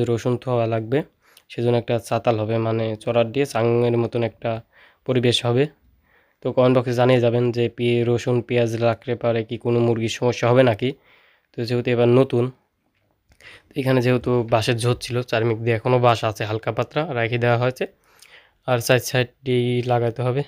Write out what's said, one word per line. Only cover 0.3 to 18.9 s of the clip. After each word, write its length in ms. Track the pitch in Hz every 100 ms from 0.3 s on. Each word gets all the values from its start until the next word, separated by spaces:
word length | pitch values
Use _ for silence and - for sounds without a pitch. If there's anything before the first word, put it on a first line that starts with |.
| 120
থোয়া 300 | - 123 113
লাগবে, 320 | 113 110 135 175 _ _ _ _
সেজন্য 280 | - 120 120
একটা 160 | 117 120
চাতাল 380 | - 117 123 113
হবে, 180 | 107 113
মানে 260 | 113 113 110 110
চড়ার 300 | - 117 117
দিয়ে 140 | 113 139
চাঙের 500 | 113 117 117 120 120
মতন 260 | 113 123
একটা 280 | 113 - 120 113 - _ - _
পরিবেশ 320 | - 127 123 117
হবে। 200 | 120 120 147 - _ _ _ _ _ _
তো 20 | -
কমেন্ট 220 | 123 127 127
বক্সে 180 | 123
জানিয়ে 260 | 120 123 127
যাবেন 240 | 120 120 123
যে 120 | 117 117
পে-, 340 | - 120 120
রসুন 320 | 117 120 - 123
পেঁয়াজ 280 | - 120 117 113 117
রাখলে 260 | 110 - 117
পারে 240 | 120 117
কি 120 | 110 117
কোনো 200 | 120 120
মুরগির 340 | 117 113 113 -
সমস্যা 280 | 123 117 120
হবে 140 | 123
নাকি। 280 | 127 104 127 - _ _ _ _ _
তো 100 | -
যেহেতু 240 | 117 123 123
এবার 180 | 120 120
নতুন, 360 | 123 135 120 127 - _ _ _ _ _ _ _ _ - - _ -
এখানে 220 | 131 131
যেহেতু 280 | 123 127 120 123 113
বাঁশের 260 | 117 110 117
ঝোঁজ 200 | 120 123
ছিল, 160 | - 120
চারমিক 360 | 123 117 117 113
দিয়ে 140 | 117 113
এখনও 220 | 127 127
বাঁশ 220 | 123 113
আছে, 180 | 117 107
হালকা 260 | 107 110 -
পাতলা 300 | 113 123 151 165
রেখে 260 | 123 113 120
দেওয়া 200 | 120 120
হয়েছে। 260 | 123 123 - - _ _ - - _ _ -
আর 100 | 123
সাইড 220 | -